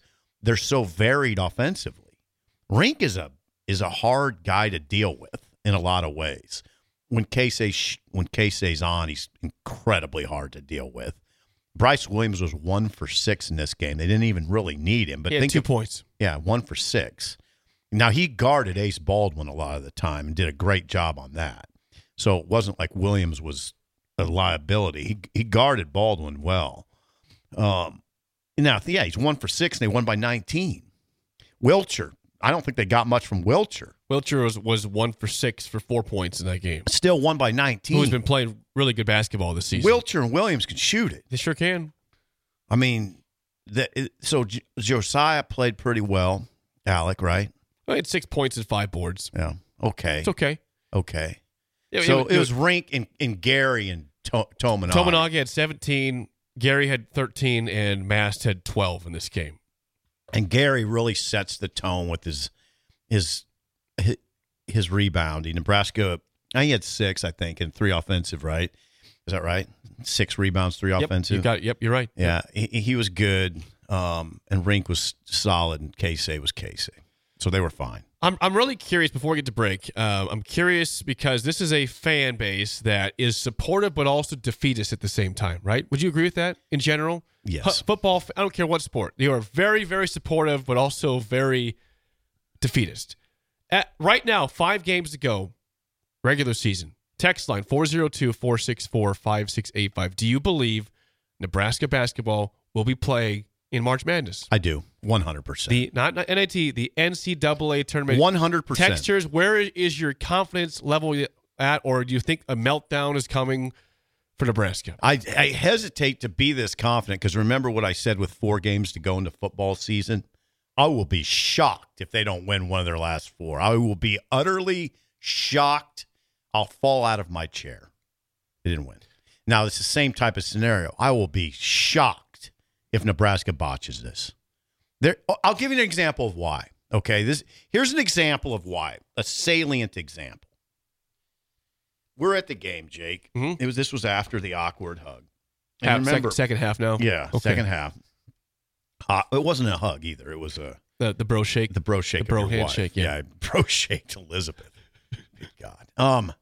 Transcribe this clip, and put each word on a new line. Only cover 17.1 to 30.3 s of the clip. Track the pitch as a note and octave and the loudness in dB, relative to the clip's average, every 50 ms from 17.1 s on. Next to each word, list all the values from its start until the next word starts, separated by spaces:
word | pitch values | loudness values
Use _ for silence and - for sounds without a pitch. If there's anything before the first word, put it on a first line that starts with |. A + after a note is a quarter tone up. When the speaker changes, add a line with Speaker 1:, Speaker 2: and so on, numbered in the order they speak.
| - - - - - - _ _ _ _ _ _ _ _ _ _ - | -6 -10 -10 -10 -10 -14 _ _ _ _ _ _ _ _ _ _ 2
Speaker 1:
Now, | G#2+ A#2+ A#2 | 4 4 6
he | G#2+ D3 F3+ | 6 4 2
guarded | E3 A#2+ G2 B2 C3 C#3+ C#3+ B2 F#2+ F2+ | 0 0 2 4 4 4 4 2 0 -2
Ace | G2+ G#2 G2+ F#2+ - | -2 -2 -2 -4 -4
Baldwin | D2+ D2+ G2 G#2 G#2 G2 D2 D2+ D2+ C#2+ | -2 0 2 2 2 0 0 -4 -8 -8
a | C#2 | -6
lot | D#2 D#2 C#2+ D2 | -6 -6 -6 -6
of | D2 C2+ | -8 -10
the | C#2 - | -12 -8
time | - - E2 D2 D2 D2 | -4 -4 -4 -4 -4 -6
and | D2+ D#2 | -4 -2
did | D#2+ F#2 D#2+ | 0 0 -2
a | C#2+ | 0
great | - F2+ F#2+ G2 F#2 F2 - | 0 2 2 2 2 0 -2
job | - F#2+ E2+ E2 D#2 D#2 | -2 0 0 0 -2 -4
on | C#2+ C2 C#2 | -10 -10 -6
that. | D#2+ D#2+ C#2+ A#1+ - - - _ _ _ _ _ - - _ _ | -6 -6 -6 -6 -10 -18 -20 _ _ _ _ _ -20 -20 _ _
So | - - G2+ F#2+ F2+ | -2 2 2 2 2
it | D#2 | 2
wasn't | E2+ G#2 A#2 G#2+ G2 F#2+ - | 0 0 0 0 0 -4 -4
like | E2+ D#2+ - | -6 -6 -2
Williams | F#2+ F2+ G2+ G2+ G2 F2+ E2+ D#2 C#2+ | -2 0 2 2 2 0 0 -2 -6
was | D#2 D#2 C#2+ C#2 - - - _ _ _ _ _ _ _ _ - | -8 -10 -10 -10 -12 -14 -16 _ _ _ _ _ _ _ _ -4
a | F2+ | -4
liability. | D#2+ E2 F#2 F#2+ F2+ E2+ D2+ D2 D#2 G2 G#2+ G2+ E2+ C#2 D2+ D2 | -2 0 0 0 0 0 -2 -2 0 0 2 2 0 -2 -4 -6
He, | G2 G#2+ G#2 - - - | -6 -6 -6 -8 -6 -4
he | - A2+ | -4 -2
guarded | A2+ G2 A2 B2+ C#3+ C#3 A2 E2+ D2 C#2+ | 2 4 4 4 4 4 2 -2 -2 0
Baldwin | F#2+ G#2+ A2 G#2 E2 D#2 D2 D2 C#2+ D2 | 2 2 2 2 0 -4 -8 -10 -6 -2
well. | F2 F#2 F#2 D#2 C2 B1+ - - _ _ _ _ _ _ _ _ _ - _ _ _ - | 0 0 0 0 -2 -6 -12 -18 _ _ _ _ _ _ _ _ _ -20 _ _ _ -4
Um, | F#2 G#2+ G#2 F#2+ F#2 E2+ D#2 - - - _ _ _ _ _ _ _ _ _ _ - | 0 2 2 2 2 0 -4 -6 -12 -20 _ _ _ _ _ _ _ _ _ _ 2
now, | D3 D3 A#2+ G2+ - | 2 4 2 2 0
yeah, | E3+ F3 F#3+ C3 | -2 0 0 0
he's | E2+ E2 G2+ | -2 -2 0
one | B2+ D3+ D3 | 0 0 0
for | C#3 - G2 | 0 -4 -6
six, | - - E3 F3 - - | -2 0 -2 -2 0 0
and | A#2+ G#2+ | 0 2
they | G2+ | 2
won | A#2+ A#2+ | 2 2
by | A2+ G#2+ | 0 0
nineteen. | G#2 A2+ A#2+ | 0 0 -2